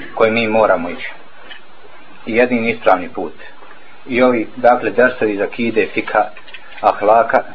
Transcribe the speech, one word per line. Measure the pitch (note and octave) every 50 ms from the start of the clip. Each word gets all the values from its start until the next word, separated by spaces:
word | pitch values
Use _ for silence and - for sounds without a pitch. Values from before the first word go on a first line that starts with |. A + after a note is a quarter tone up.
| - - -
koji | - A2+ A2
mi | A2+ A#2 A2+
moramo | G#2+ A2 A2 G#2+ F#2+ F#2 E2+ E2+ F2
ići. | E2+ - - - - - - - - - - - - - - - - - - - - - - - - - -
I | A#2 A2
jedini | A#2 B2 A#2+ B2 A2+ A2+ A#2
ispravni | A2 - - G#2 F#2 F2+ F2 D#2+
put. | - G2+ E2+ D#2 - - - - - - - - - - - - - - -
I | C#3 A#2+ B2
ovi, | B2+ B2+ A#2+ A2+ G#2 - -
dakle, | B2+ A#2+ A#2+ B2 B2 A2+ G#2
dersovi | F#2+ A#2+ B2 B2+ - - A2+ G#2+ G2+
iz | G2
akide, | G#2 G#2 - B2 A#2 A2+ A2 G#2+ F#2+ - -
fika, | A2+ - - - G#2+ - - - - - - - - - - - -
ahlaka | A2 G#2+ - - G#2 G#2 A2 A#2 A2 - C3 B2+ - -